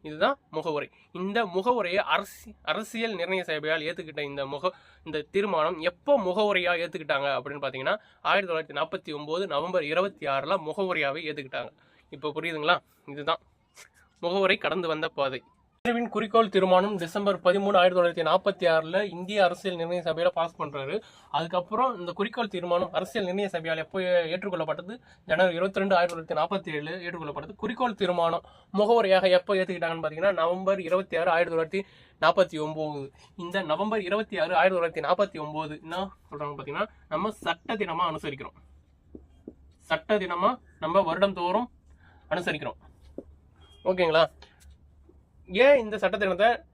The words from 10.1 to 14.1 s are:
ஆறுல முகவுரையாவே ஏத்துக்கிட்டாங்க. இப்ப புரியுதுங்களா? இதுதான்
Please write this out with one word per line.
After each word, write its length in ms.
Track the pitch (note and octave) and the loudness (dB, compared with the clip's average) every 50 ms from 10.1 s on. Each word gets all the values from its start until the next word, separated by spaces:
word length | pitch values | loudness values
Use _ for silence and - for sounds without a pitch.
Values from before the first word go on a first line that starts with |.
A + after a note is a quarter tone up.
| - - D3+ | -4 -6 -4
ஆறுல 320 | C#3+ C#3 C3+ C3 D3+ G3 F#3 | -2 -2 -2 0 -2 -2 -2
முகவுரையாவே 680 | D#3 D3+ D#3 - G3 F#3 F3 E3 D3 C#3 C#3 E3 E3 | -2 -6 -4 -4 -2 -2 0 0 0 -2 -2 -4 -6
ஏத்துக்கிட்டாங்க. 480 | D3+ D3 D3 C3+ B2+ - C3 A#2+ - _ _ _ _ _ _ _ _ | -8 -8 -8 -10 -8 -8 -8 -8 -8 _ _ _ _ _ _ _ _
இப்ப 220 | - C#3+ C#3+ D3+ C#3+ | -16 -8 -8 -6 -6
புரியுதுங்களா? 440 | D#3+ D#3 E3+ D#3+ D3+ D3 D#3+ F3 D3+ _ _ _ _ _ | -4 -6 -4 -4 -2 0 2 0 0 _ _ _ _ _
இதுதான் 340 | - C#3+ D3 C#3+ - E3 - _ _ _ _ _ _ _ - - - _ _ _ _ | -14 -12 -6 -2 -2 -2 -2 _ _ _ _ _ _ _ -20 -20 -20 _ _ _ _